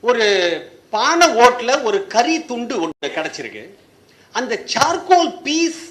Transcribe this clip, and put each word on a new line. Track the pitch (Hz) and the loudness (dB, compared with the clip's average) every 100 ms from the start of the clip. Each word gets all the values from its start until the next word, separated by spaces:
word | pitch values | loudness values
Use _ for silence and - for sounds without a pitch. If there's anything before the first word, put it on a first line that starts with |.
ஒரு | 226 240 214 196 175 160 - - _ | 0 2 2 2 0 -4 -8 -20 _
பானை | 214 262 339 339 226 | -2 0 4 4 6
ஓட்டுல | 247 247 240 285 | 4 4 -2 0
ஒரு | 233 196 - | 0 -2 0
கரி | 214 294 320 - | 0 2 0 -4
துண்டு | 240 240 247 | -8 -6 -4
ஒண்ணு | 160 - 143 | -4 -6 -8
கிடைச்சிருக்கு. | - 156 - 117 104 113 - _ _ _ _ _ 214 | -6 -8 -10 -14 -14 -18 -20 _ _ _ _ _ -8
அந்த | 240 220 - | -4 -6 -4
charcoal | 226 294 349 - 359 330 - 285 | 0 0 0 4 4 4 -4 -4
piece | 320 330 - - | -2 -2 -4 -18